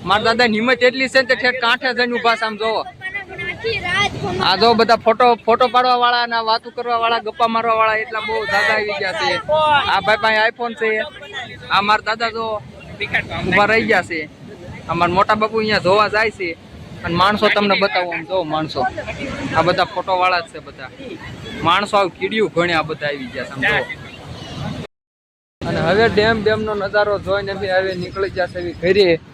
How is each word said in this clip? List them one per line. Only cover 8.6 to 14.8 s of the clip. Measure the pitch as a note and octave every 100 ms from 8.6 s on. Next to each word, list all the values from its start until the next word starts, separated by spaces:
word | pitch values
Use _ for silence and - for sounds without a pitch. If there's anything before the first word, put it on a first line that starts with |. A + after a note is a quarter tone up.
| G#3+
આવી | G#3+ G#3+ G3
ગયા | G3
છે. | F#3 C#4+ C#4 - D4+ D#4 D4 C4+
આ | F3+
ભાઈ | F#3+ A3
પાસે | A3 G#3+ A3
iPhone | A#3 A#3+
છે. | A3 A3 G#3+ G#3+ - C#4+ G4+ B3 - -
આ | F3+
મારા | G3+ G#3+
દાદા | G#3+ A3+ A#3
જો | A3 A3+ G#3+ - - - - G#3 A#3 - - -
ઊભા | F#3 G#3
રહી | A3 A3
ગયા | G#3
છે. | D#3 E3 D3+ - - - - -